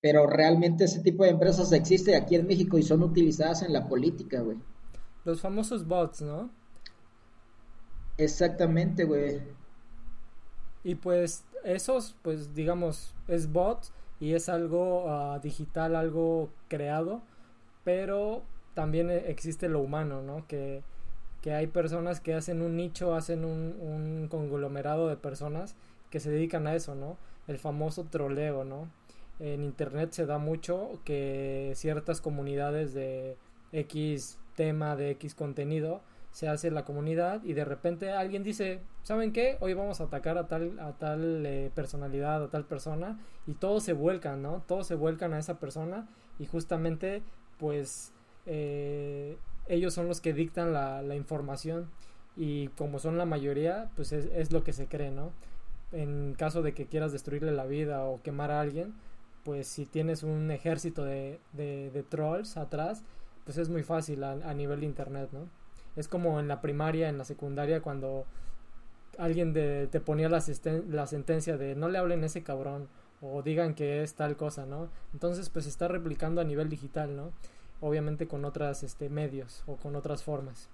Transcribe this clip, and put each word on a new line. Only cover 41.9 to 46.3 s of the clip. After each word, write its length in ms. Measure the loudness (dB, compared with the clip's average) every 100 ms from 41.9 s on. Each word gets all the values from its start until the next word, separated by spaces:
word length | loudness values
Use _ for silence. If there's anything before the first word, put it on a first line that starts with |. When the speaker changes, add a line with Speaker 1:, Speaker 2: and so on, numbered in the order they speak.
| -2 -2 -2 0 0
Speaker 2:
a 40 | 0
tal 160 | -4
persona", 540 | -4 -6 -4 -4 -4 -6 -10 -10 -8
y 60 |
todos 280 | -2 2 2
se 100 | 2
vuelcan, 480 | 2 2 2 -2 -4
¿no? 220 | -4 -4 -2
Todos 180 | -2 0
se 80 |
vuelcan 400 | 0 0 0 -2
a 60 | -2
esa 180 | -4 -6
persona 500 | -6 -6 -6 -6 -10 -16 -14